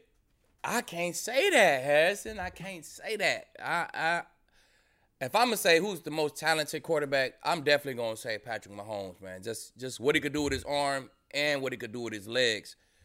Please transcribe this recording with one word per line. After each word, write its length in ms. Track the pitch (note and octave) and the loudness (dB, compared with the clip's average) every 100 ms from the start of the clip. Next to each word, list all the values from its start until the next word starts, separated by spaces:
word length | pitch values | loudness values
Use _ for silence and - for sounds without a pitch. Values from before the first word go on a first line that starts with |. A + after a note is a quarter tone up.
| _ _ _ _ _ - | _ _ _ _ _ -10
I 160 | - A3+ | -4 -2
can't 340 | - E3+ F3 | -4 -4 -4
say 360 | E3+ - C4 G4 | -4 -2 2 4
that, 340 | D4 F3+ C3+ | 6 6 6
Harrison. 560 | C#3 D3 E3+ G3+ A3 G#3+ | 4 6 6 2 -8 -8
I 80 | F3+ | -10
can't 340 | F3 F#3+ F3 | -10 -12 -12
say 300 | - - G3+ G#3+ | -14 -12 -8 -2
that. 300 | E3+ A2+ - - | 0 0 -6 -10
I, 240 | A#2+ E3+ D#3+ | -4 -2 -2
I, 280 | - E3 E3+ - _ _ _ _ _ _ _ _ - | -2 0 0 -4 _ _ _ _ _ _ _ _ -8
if 160 | B2+ G#3 | 0 4
I'ma 180 | B3 | 4
say 240 | G#3+ F#3+ E3 | 4 6 6
who's 220 | G#3 F3 | 4 -4
the 100 | D3 | -4
most 260 | D#3 D3+ - | -2 -2 0
talented 460 | D#3 D#3+ D3 D#3 | 0 2 0 -4
quarterback, 520 | D#3 D#3 C#3+ C#3 B2+ - | 0 0 2 0 0 -2
I'm 160 | D3 E3 | -2 0
definitely 320 | C#3+ C#3+ C#3 A#2+ | 4 2 2 -4
gonna 140 | A2+ A2 | -4 -4
say 220 | B2 G#2+ | -6 -8
Patrick 360 | B2+ A2 F#2+ | -6 -10 -10
Mahomes, 460 | G2+ G#2 G#2 F#2+ F2+ | -14 -8 -6 -6 -10
man. 220 | F#2+ F#2 | -12 -10
Just, 340 | G#2 A2 - - | -8 -8 -10 -12
just 220 | B2+ A#2+ | -10 -2
what 140 | B2+ D3+ | 0 2
he 40 | |
could 120 | D3 | 0
do 100 | D3 | -2
with 100 | C#3+ | -2
his 100 | C3 | -2
arm 460 | - C#3+ C#3 C3+ B2+ _ - | -2 -2 0 -2 -6 _ -8
and 300 | C#3 D3 C#3 | -2 0 0
what 100 | C3 | -2
he 40 | A#2+ | -6
could 160 | A#2 | -8
do 80 | A#2+ | -8
with 140 | A#2 | -6
his 120 | G#2+ G2 | -8 -4
legs. 480 | B2 B2 G#2 - - _ _ | 2 2 2 -6 -20 _ _